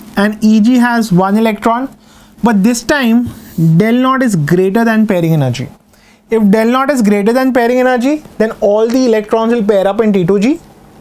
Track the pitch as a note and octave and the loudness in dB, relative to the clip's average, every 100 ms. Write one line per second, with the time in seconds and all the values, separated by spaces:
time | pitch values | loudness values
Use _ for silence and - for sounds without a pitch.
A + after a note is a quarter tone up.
0 | - - G#3 G#3+ G#3+ A3 G#3+ B3+ A#3+ A#3 | -10 -2 -2 0 2 2 4 2 2 0
1 | A3+ F3 F#3+ G#3 A3+ G#3 A#3 A#3 C4+ - | 0 0 2 0 0 -2 -2 -2 -6 -14
2 | _ - - - G#3+ G#3 G3+ A#3+ - D4+ | _ -20 -20 -4 -2 2 0 0 -2 -2
3 | A#3+ A#3 A#3+ - - - E3 E3 A3 B3 | 0 0 -2 -10 -12 -2 2 2 2 2
4 | C4 C4 C4 F#3+ D3 F3 F#3+ G#3 A#3 A3 | 0 0 0 -2 0 0 0 0 0 0
5 | A3 F#3 E3 D#3+ C3 A#2 B2 - _ _ | 0 0 0 0 -2 -4 -10 -16 _ _
6 | _ _ - A3 G#3 A3 A3+ B3+ C4+ C#4 | _ _ -6 0 2 2 2 0 -2 0
7 | G#3 G#3 G3+ B3 C4 B3 A#3 B3+ B3+ B3+ | 0 0 0 0 0 0 0 0 0 0
8 | B3+ D4+ - - A3 - G3+ G#3 A3+ B3+ | -2 -4 -6 -4 -4 -2 -2 0 0 0
9 | C4 G#3+ G#3 A3+ A3+ A#3+ G#3 G3+ F#3+ G3+ | 0 0 -2 -2 0 -2 0 0 0 0
10 | A3 G3+ F3 G3+ A3 E4 - - - - | 0 0 0 0 0 -2 -8 -20 -20 -20